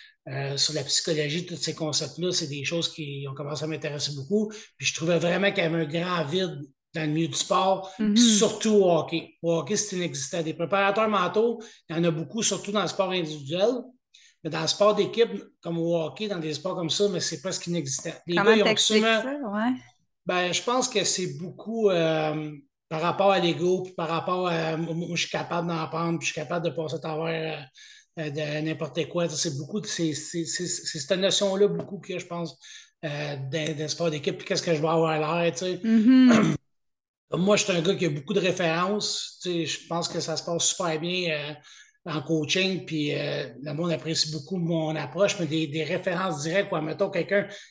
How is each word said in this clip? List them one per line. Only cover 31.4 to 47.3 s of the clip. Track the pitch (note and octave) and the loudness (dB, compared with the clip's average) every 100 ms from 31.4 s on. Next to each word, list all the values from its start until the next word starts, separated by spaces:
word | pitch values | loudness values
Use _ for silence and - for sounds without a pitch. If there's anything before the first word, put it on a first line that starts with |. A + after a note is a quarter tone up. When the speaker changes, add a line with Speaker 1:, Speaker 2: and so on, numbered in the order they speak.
| G3+ F#3+ G3+ | 2 4 2
Speaker 1:
beaucoup, | E3+ - F#3+ | 2 -6 -10
que | - F3+ | -10 -10
je | - | -8
pense, | E3+ E3 - - - - _ D#3+ | -6 -8 -10 -20 -20 -20 _ -8
euh, | D3 D3 C#3 C3+ | -6 -6 -6 -4
d'un, | D#3+ D3+ | -4 -2
d'un | D3+ D#3 | -4 -4
sport | - E3+ | -2 -2
d'équipe, | D3+ D#3+ D#3 | -2 -4 -4
puis | - | -2
qu'est-ce | F3+ | -2
que | - | 0
je | D#3 | 2
vais | D#3 | 2
avoir | E3 D#3+ D#3 | 4 4 2
l'air, | D3+ E3+ E3+ | 0 2 0
tu | E3 | 0
sais. | F#3 F3+ | -2 -2
Speaker 2:
Mhm. | A3+ A3+ G#3+ C4 B3+ A3+ F3 D3 _ _ _ | 4 6 8 10 10 8 6 2 _ _ _
Speaker 1:
<clears throat> | _ _ _ - | _ _ _ -6
Moi, | D3 F#3 G#3 | 0 4 4
je | |
suis | - | 4
un | F3 | 2
gars | D#3+ | 2
qui | F#3+ F3 | 2 0
a | |
beaucoup | D3 - | -2 -2
de | D3 | 0
références, | F#3 E3+ E3+ E3 F#3 G#3 - - - - | 2 2 2 2 0 0 -2 -4 -8 -8
tu | F3+ | -4
sais, | F3 D3+ | -2 -2
je | - - | -6 -4
pense | E3+ E3+ | -4 -2
que | E3+ | -4
ça | D3+ D#3 | -4 -4
se | |
passe | - E3+ - | -4 0 0
super | - F3 D#3+ | 0 -2 -2
bien, | E3+ F3+ F3 | -2 -2 -2
euh, | D3+ D3 D3 - - - _ | -2 -6 -10 -16 -20 -20 _
en | - D#3 | -8 -6
coaching, | C#3 D#3+ C#3+ F#3 F#3+ F#3 | -2 0 0 0 0 -2
puis, | - D#3+ D3 | -4 -4 -2
euh, | C#3+ C#3+ C#3+ C#3 B2 | -2 -4 -4 -6 -10
le | D3 D3 | -8 -4
monde | F3 | -2
apprécie | D#3+ D#3+ D#3+ D3+ | -2 -2 -2 -2
beaucoup | D#3 C#3 F#3+ | -4 -6 -4
mon | E3 E3 D#3 D#3 | 0 0 0 -2
approche, | C#3+ D#3+ G3+ G3 | -4 2 2 2
mais | D#3 | -2
des, | D#3+ D#3 | -2 -2
des | D3+ | -2
références | D3 F3 - F3 F#3+ D3+ | -2 -2 -2 -2 -2 -2
directes, | D#3 F#3 G3 | -2 0 0
quoi. | E3+ | -2
Mettons | D#3 D3+ F#3+ | -2 -2 -2
quelqu'un | F3 D#3+ | 0 0